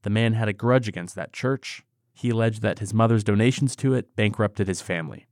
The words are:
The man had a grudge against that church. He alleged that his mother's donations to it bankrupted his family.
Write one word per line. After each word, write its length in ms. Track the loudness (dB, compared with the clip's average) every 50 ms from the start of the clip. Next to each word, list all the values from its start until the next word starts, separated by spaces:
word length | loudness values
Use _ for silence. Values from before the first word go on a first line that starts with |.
| _
The 60 | 0
man 220 | 0 2 2 2
had 160 | 2 0 0 -2
a 60 | -4
grudge 340 | -2 2 2 2 2 2 0
against 260 | -8 -8 -10 -10 -10
that 180 | -10 -10 -10 -10
church. 500 | -6 -4 -4 -4 -4 -6 -14 -16 -16 _ _ _ _ _ _ _
He 160 | -6 -4 -2
alleged 320 | 0 2 2 0 0 0
that 180 | -2 -2 -2 -2
his 140 | -6 -2 2
mother's 320 | 2 4 4 4 2 2
donations 500 | 2 2 4 4 4 4 2 0 -2 -2
to 180 | -2 0 0 0
it 200 | 0 -2 _ _
bankrupted 540 | 0 0 0 2 0 -2 -2 0 -2 -2 -2
his 120 | -2 -6
family. 460 | -4 -6 -6 -6 -6 -8 -12 -16 _ _